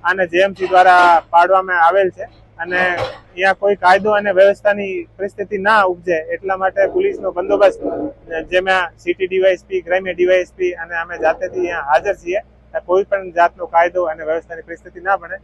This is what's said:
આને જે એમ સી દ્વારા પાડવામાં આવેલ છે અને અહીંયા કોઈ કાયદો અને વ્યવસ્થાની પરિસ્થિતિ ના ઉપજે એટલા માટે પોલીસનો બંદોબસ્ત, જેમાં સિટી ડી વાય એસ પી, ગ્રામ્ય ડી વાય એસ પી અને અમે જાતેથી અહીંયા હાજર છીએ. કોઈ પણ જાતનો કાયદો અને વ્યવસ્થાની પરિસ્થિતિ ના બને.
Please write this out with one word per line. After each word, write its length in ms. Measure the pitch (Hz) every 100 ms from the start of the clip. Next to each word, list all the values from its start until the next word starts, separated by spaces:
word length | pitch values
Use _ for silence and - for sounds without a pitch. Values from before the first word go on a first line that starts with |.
આને 200 | 170 190 175
જે 120 | 175
એમ 120 | 196
સી 140 | 185 185
દ્વારા 540 | 180 185 180 175 170 -
પાડવામાં 520 | 170 180 190 190 180
આવેલ 260 | 165 190 185
છે 160 | 175 - _ _ -
અને 200 | 175 180
અહીંયા 720 | 180 175 - - _ 175 190
કોઈ 220 | 190 202
કાયદો 360 | 202 180 196 208
અને 200 | 208 202
વ્યવસ્થાની 640 | 185 196 196 208 202 196 185 165 -
પરિસ્થિતિ 400 | 196 - 196 202
ના 260 | 202 214
ઉપજે 340 | 190 175 175 160 165
એટલા 240 | 170 190 190
માટે 300 | 190 185 190
પોલીસનો 440 | 359 202 - 190
બંદોબસ્ત, 480 | 175 190 196 196 - - - 196 - - 165 156
જેમાં 420 | 180 190 190 170 _
સિટી 300 | 175 175 185
ડી 120 | 185
વાય 140 | 185
એસ 120 | 180 _
પી, 140 | 185
ગ્રામ્ય 320 | 170 185 190
ડી 120 | 175
વાય 140 | 180 185
એસ 140 | 180 -
પી 160 | 180
અને 220 | 175 165
અમે 200 | 170 170 170
જાતેથી 420 | 156 165 180 185
અહીંયા 280 | 175 170 139
હાજર 260 | 160 202
છીએ. 260 | 185 170 196 - _ _ 165
કોઈ 180 | - 190
પણ 280 | 202 196 185
જાતનો 340 | 170 170 185
કાયદો 380 | 175 170 175 180
અને 200 | 170 160
વ્યવસ્થાની 380 | 156 160 165 165
પરિસ્થિતિ 380 | 160 165 175 175
ના 180 | 180 190
બને. 200 | 165 196